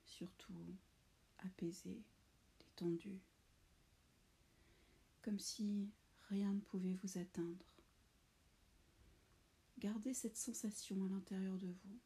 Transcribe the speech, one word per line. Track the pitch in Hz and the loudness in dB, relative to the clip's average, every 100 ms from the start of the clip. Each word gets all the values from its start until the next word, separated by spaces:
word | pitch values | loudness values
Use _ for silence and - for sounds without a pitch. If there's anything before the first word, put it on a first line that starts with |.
Surtout | - - 180 - - 175 170 185 - - - - - - | -16 -8 -8 -8 -12 -8 -8 -10 -12 -20 -20 -20 -20 -8
apaisé, | 190 - 170 175 - 214 - - - - - - | -8 -2 -4 -2 -8 -8 -10 -20 -20 -20 -20 -20
détendu. | - - 175 170 202 190 - - - - - - - - - - - - - - - - - - - - | -20 0 4 4 0 -8 -10 -20 -20 -20 -20 -20 -20 -20 -20 -20 -20 -20 -20 -20 -20 -20 -20 -20 -20 -6
Comme | - 202 | 0 0
si | - - 208 208 202 - - - - | 0 0 2 2 0 -6 -20 -20 0
rien | 196 202 | 4 6
ne | 202 | 4
pouvait | - 190 185 | 2 2 2
vous | 185 190 180 | 2 0 -2
atteindre. | 175 - 170 175 - - - - - - - - - - - - - - - - - - - - - - | -2 0 0 -2 -10 -20 -20 -20 -20 -20 -20 -20 -20 -20 -20 -20 -20 -20 -20 -20 -20 -20 -20 -20 -18 -2
Gardez | 202 220 254 | 0 2 0
cette | 254 226 - | 0 -2 -2
sensation | - 226 214 - - 190 | -2 0 -2 -2 0 2
à | 190 | 2
l'intérieur | 190 - 190 190 185 | 2 0 0 2 0
de | 185 | -2
vous. | 180 196 233 | -6 -10 -14